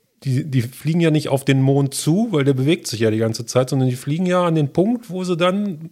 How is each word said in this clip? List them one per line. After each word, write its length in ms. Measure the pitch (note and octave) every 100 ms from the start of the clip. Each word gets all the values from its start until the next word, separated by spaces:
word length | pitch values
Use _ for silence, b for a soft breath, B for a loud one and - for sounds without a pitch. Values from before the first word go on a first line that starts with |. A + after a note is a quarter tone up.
| _ _
die, 200 | C3+ B2+ D#3
die 120 | C3
fliegen 380 | A#2 - D3 E3+
ja 100 | E3
nicht 180 | D3+ D3+
auf 160 | C#3
den 180 | - C3+
Mond 320 | C3+ C#3 C#3
zu, 340 | - D3 F3+ A#3
weil 120 | D#3+
der 100 | C#3
bewegt 320 | C3 C3+ E3+ -
sich 140 | A2+
ja 100 | A2+
die 80 | A2
ganze 280 | A2+ A2 A2+
Zeit, 240 | B2+ C3
sondern 180 | C3+ C3
die 80 | B2+
fliegen 300 | - D#3+ F3+
ja 180 | F3+
an 100 | F3
den 180 | D#3+ C#3
Punkt, 380 | - G3 A#3+ -
wo 120 | F#3
sie 140 | F3+ E3+
dann 540 | F3+ G3 G#3 D#3 D#3+